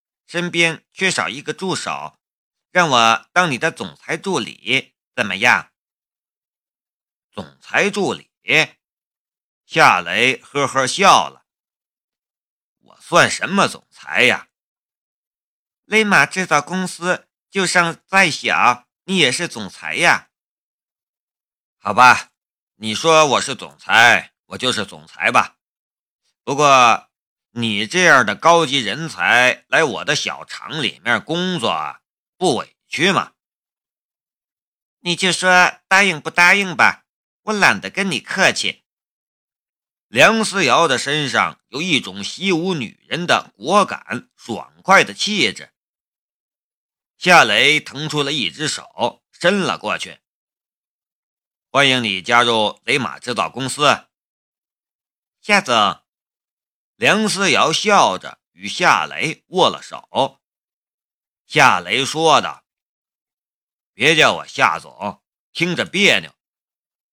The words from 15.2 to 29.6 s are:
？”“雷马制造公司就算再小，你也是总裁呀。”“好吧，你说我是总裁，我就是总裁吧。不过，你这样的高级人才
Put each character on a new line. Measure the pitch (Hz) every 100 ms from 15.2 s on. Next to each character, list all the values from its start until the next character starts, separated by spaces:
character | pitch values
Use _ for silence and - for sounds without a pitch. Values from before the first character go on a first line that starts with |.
| _ _ _ _ _ _ -
？”“雷 | 214
马 | 208 170 139
制 | 185
造 | 180 151
公 | - 185
司 | 180 - 180 - _ _ _
就 | 196
算 | 180 180 170 - _
再 | 196 180
小， | - 113 82 113 120 _ _
你 | - 190
也 | 131
是 | 127 170
总 | 117 92
裁 | - 76
呀。 | 98 170 113 - _ _ _ _ _ _ _ _ _ _ _ _ _ _ _
”“好 | 101
吧， | 104 127 113 - _ _ _ _ _
你 | 110
说 | 107 165 156 151
我 | 107
是 | 127
总 | 117 80 -
裁， | - 107 120 95 - _ _
我 | 95
就 | 127
是 | 110
总 | 98 78 78
裁 | - 101
吧。 | 123 - _ _ _ _ _ _ _ _ _
不 | -
过， | 139 143 135 120 104 - _ _ _ _
你 | 117 113 104 107
这 | 180
样 | 175 139
的 | 107 101
高 | 165 170
级 | 147 139
人 | 101 131 165
才 | 92 90 117 123 -